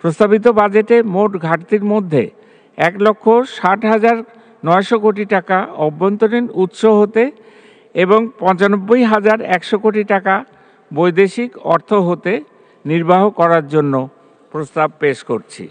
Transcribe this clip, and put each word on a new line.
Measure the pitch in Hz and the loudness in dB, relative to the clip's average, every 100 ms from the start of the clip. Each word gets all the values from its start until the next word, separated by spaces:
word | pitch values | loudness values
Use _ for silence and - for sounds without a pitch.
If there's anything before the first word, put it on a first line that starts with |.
প্রস্তাবিত | 170 156 208 214 226 220 | -6 0 2 4 2 2
বাজেটে | 208 202 214 233 226 | 2 0 2 2 2
মোট | 180 208 196 165 | -2 -2 -2 -4
ঘাটতির | 165 170 214 208 | -4 -2 -2 0
মধ্যে | 214 185 151 98 _ _ _ _ - | -2 0 -2 -2 _ _ _ _ -2
এক | 165 196 208 | -2 2 0
লক্ষ | 208 220 233 262 - | 0 2 2 0 -2
ষাট | 180 202 220 | -2 0 0
হাজার | 220 226 233 226 - - _ 160 | 2 2 0 -6 -20 -20 _ 0
নয়শো | 175 190 226 | 0 2 0
কোটি | 214 208 202 | 0 -2 -2
টাকা | 196 180 190 202 - 151 | -2 0 -4 -4 -4 -4
অভ্যন্তরীণ | 151 190 208 220 240 240 - | -2 -2 0 0 0 -4 -4
উৎস | 185 - 220 208 | -4 0 2 4
হতে | 208 220 254 - - - - _ _ | 2 0 -2 -4 -20 -20 -20 _ _
এবং | - 180 214 226 - | -4 2 2 0 -4
পঁচানব্বই | 180 180 202 202 190 247 233 | -2 2 2 0 2 2 2
হাজার | 214 208 220 - 180 | 2 2 0 0 -4
একশো | - 208 | -2 -2
কোটি | 220 214 208 | 0 -2 -2
টাকা | 196 190 196 269 _ _ _ _ | -2 0 -2 -4 _ _ _ _
বৈদেশিক | 147 175 170 196 - 240 - - | -2 0 2 0 0 -8 -8 -2
অর্থ | 165 - 208 175 | -2 0 -2 0
হতে | 170 180 240 302 _ _ _ | -2 -4 -6 -8 _ _ _
নির্বাহ | 139 165 165 180 202 196 | -4 -2 2 2 2 2
করার | 170 170 143 | 2 2 0
জন্য | 156 147 135 131 _ _ _ _ | -2 0 -2 -6 _ _ _ _
প্রস্তাব | 156 147 170 156 - | -12 -8 -4 -4 -2
পেশ | 151 123 - | -4 -4 -6
করছি। | 117 - - 92 | -8 -8 -18 -18